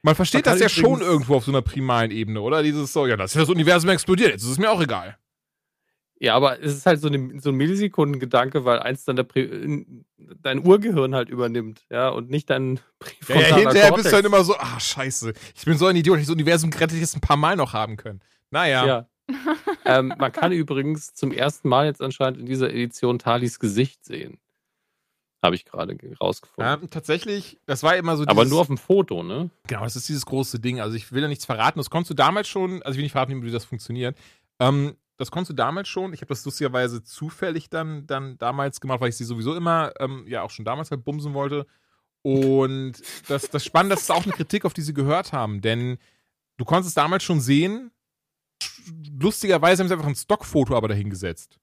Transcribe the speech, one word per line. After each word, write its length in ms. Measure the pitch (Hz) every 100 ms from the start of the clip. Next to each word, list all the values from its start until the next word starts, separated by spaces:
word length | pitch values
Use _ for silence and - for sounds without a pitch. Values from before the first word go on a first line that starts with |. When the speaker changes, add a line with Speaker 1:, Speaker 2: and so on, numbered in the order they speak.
Speaker 1:
man 120 | -
versteht 300 | 156 180 254
Speaker 2:
man 80 | 165
Speaker 1:
das 60 | 180
Speaker 2:
kann 20 |
Speaker 1:
ja 60 | 220
schon 160 | - 226
Speaker 2:
übrigens 200 | 262 180
Speaker 1:
irgendwo 300 | 160 127 139
auf 80 |
so 60 | 127
einer 120 | 135
primalen 480 | 113 139 131 120 113
Ebene, 300 | 107 110 107
oder? 220 | 107 156
Dieses 300 | 151 151 143
so, 140 | 160 135
„Ja, 100 | 107
das 180 | 95
ist 60 | 151
das 80 | 156
Universum 400 | 175 160 175 170
explodiert, 420 | 190 - 185 214
jetzt 100 | 98
ist 80 | 117
es 80 | 135
mir 120 | 214
auch 100 | 202
egal.“ 340 | 147 101 92 - _ _ _ _ _ _ _ _ _ _
Speaker 2:
Ja, 160 | 123 117
aber 240 | 139 127
es 100 | 151
ist 120 | 143 185
halt 140 | 156
so 80 | 151
eine, 320 | 143 127 -
so 100 | 143
ein 60 | 135
Millisekundengedanke, 1080 | 151 196 208 - 147 139 127 127 131 143
weil 140 | 127 117
eins 260 | 120 139
dann 120 | - 127
der 80 |
Pri-, 600 | 127 135 131 101 127 147 - 127 _ _ - -
dein 240 | - 131
Urgehirn 500 | 180 202 220 165 131
halt 140 | 131 120
übernimmt, 560 | 123 120 117 110 110 _
ja, 180 | 120 131
und 220 | - 120
nicht 200 | 147 -
dein 300 | 131 131 131 _ _ - - -
Speaker 1:
Ja, 60 | 135
ja, 100 | 160
Speaker 2:
präfrontaler 140 | 165
Speaker 1:
hinterher 320 | 220 202 202
bist 140 | 196 180
du 40 |
Speaker 2:
Kortex. 120 | 202
Speaker 1:
dann 20 |
immer 200 | 208 202
so, 120 | 175 202
„Ah, 200 | 123 120
scheiße, 540 | - - 131 - 113 107 - -
ich 80 |
bin 120 | - 156
so 80 | 185
ein 100 | 175
Idiot, 220 | 160 170
ich 80 | 147
das 60 |
Universum 380 | 165 151 165 160
gerettet, 260 | - 160 165
ich 40 |
es 120 | 160
ein 60 | 143
paar 160 | - 147
Mal 200 | 151 190
noch 160 | 135
haben 240 | 110 110 107
können.“ 240 | 113 95 _ _ _
Naja. 360 | 147 170 131 135
Speaker 2:
Ja. 220 | 120 117 _ - 269 - 311 - 359 -
Ähm, 280 | 131 131 -
man 140 | 135
kann 200 | - 170
übrigens 640 | 175 147 139 139 156 -
zum 180 | - 135
ersten 360 | - 139 - 139
Mal 180 | 127 151
jetzt 140 | 143
anscheinend 360 | 135 - 131 131
in 80 | 123
dieser 240 | 131 127
Edition 480 | 120 120 - 123 123
Talis 400 | - 120 123 -
Gesicht 460 | 110 101 131 _
sehen. 340 | _ 107 65 - _ _ _ _ _ _ _ _ _ _
Habe 140 | 87 90
ich 100 | _
gerade 280 | 92 87 92
ge-, 180 | -
rausgefunden. 680 | - 92 95 _ - 113 147
Speaker 1:
Ähm, 60 | 175
tatsächlich, 680 | 160 - 170 220 202 - _ -
das 160 | 135
war 140 | 156 180
immer 200 | 165 151
so 80 |
Speaker 2:
Aber 180 | 147 101
Speaker 1:
dieses 80 | 123
Speaker 2:
nur 100 | 151
auf 60 | 156
dem 100 | 135
Foto, 440 | - 196 180 87
ne? 280 | 85 117 175 _ -
Speaker 1:
Genau, 180 | 110
das 120 | 117 123
ist 120 | -
dieses 160 | 147
große 340 | - 131 131 120
Ding. 220 | 120 123
Also 160 | 107 113
ich 160 | -
will 80 | 127
ja 60 | 147
nichts 160 | 139
verraten. 340 | - 110 120 -
Das 120 | 139
konntest 200 | 160 170
du 40 |
damals 340 | 156 156 202 202
schon, 340 | 196 185 185
also 100 | -
ich 40 | 131
will 60 |
nicht 80 | 147
verraten, 300 | 139 131 135
wie 80 | 117
das 140 | 117 -
funktioniert. 500 | 120 - 120 123 135 _ _ _ _
Ähm, 380 | 127 143 143 - _ _
das 120 | 131
konntest 200 | 175 180
du 40 |
damals 340 | 135 120 175 190
schon. 240 | 190 185
Ich 60 | 165
habe 80 | -
das 140 | 143
lustigerweise 580 | 143 - 143 127 127 117
zufällig 680 | - - 156 - 190 165 -
dann, 380 | 165 160 151 147
dann 320 | 139 135 123
damals 420 | 117 135 139 -
gemacht, 200 | 135 127
weil 100 | 123
ich 60 | 110
sie 80 |
sowieso 300 | 117 120 113
immer, 380 | 170 170 165 151 -
ähm, 240 | 135 135 113
ja 160 | 117
auch 80 | 98
schon 140 | -
damals 260 | 110 131 156
halt 140 | 139
bumsen 300 | 131 147 147
wollte. 320 | 139 139 147 135 _ _ _ _ _
Und 720 | 139 135 135 135 131 135 131 123 - - -
das, 220 | 143 -
das 140 | 147
Spannende, 320 | - 165 196 196
das 80 |
ist 60 | -
auch 140 | 170
eine 80 | 185
Kritik, 320 | 185 160 208
auf 80 | 170
die 100 | -
sie 120 | 151
gehört 380 | 143 139 165 190
haben. 260 | 143 110 101
Denn 380 | 110 113 123 123 _ _ _ _ _ -
du 80 |
konntest 320 | 120 170 185 156
damals 260 | 147 185
schon 180 | - 160
sehen, 500 | 123 139 180 220 247 _ _ _ _ _ _ _ - - 180 160 147 139
lustigerweise 640 | 175 - 202 170 165 185
haben 60 | 185
sie 60 |
einfach 120 | 175 147
ein 60 |
Stockfoto 600 | 135 - 208 - 156 131 123
aber 120 | 107
dahingesetzt. 720 | 101 101 95 90 82 - _